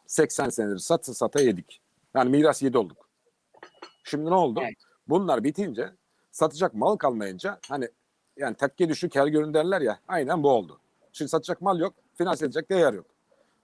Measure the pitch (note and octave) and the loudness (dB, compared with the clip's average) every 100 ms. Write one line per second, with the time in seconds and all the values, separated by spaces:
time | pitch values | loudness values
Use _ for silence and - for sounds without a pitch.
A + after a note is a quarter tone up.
0 | - - D3 - B2+ A#2 G#2 F#2+ - E3 | -6 0 0 0 -4 -2 -4 -4 -2 -2
1 | - A#2+ A#2 C#3+ C3 F#2 - - _ _ | -4 -6 -2 2 2 0 -6 -20 _ _
2 | _ C3 B2 C#3 D#3 C3 C3+ B2 F#2 - | _ 0 2 4 4 2 0 0 -2 -6
3 | _ _ _ _ _ - - - - _ | _ _ _ _ _ -20 -20 -20 -20 _
4 | - D3 D#3 F#3 D#3 A2+ B2+ A2 _ _ | -8 -6 0 2 2 0 -6 -10 _ _
5 | - E3 F#3 B2 B2 D#3 G3 A2 C3+ _ | -2 0 2 0 0 -2 -6 -6 -8 _
6 | _ _ _ - D#3 C#3+ F3+ G#2 D3 G#3 | _ _ _ -2 -2 0 -2 2 0 2
7 | C#3 A#2 G2+ F#2 F#3+ G3+ - C#3+ A#2+ _ | 0 -2 -6 -6 -8 -8 -8 -6 -8 _
8 | _ _ _ - C3+ A2 C#3+ - F3 C#3+ | _ _ _ -8 -6 -2 -4 0 -2 0
9 | C3 C#3 C#3+ D3+ D3+ D#3 E3 F#3+ B2+ G#2 | -2 2 2 2 2 0 2 0 0 -2
10 | - F3+ C3+ E3+ C#3+ A#2+ E2+ - _ _ | -4 -4 -2 2 4 4 0 -14 _ _
11 | _ - C#3+ D#3+ D#3+ E3+ F#3+ F3+ F3 _ | _ -10 -4 -2 -2 -4 0 0 -2 _
12 | _ - F3+ D#3+ D3+ D3+ - F#3+ D3+ G2+ | _ -6 -2 -2 -4 -4 0 4 4 2
13 | - _ _ _ _ _ | -10 _ _ _ _ _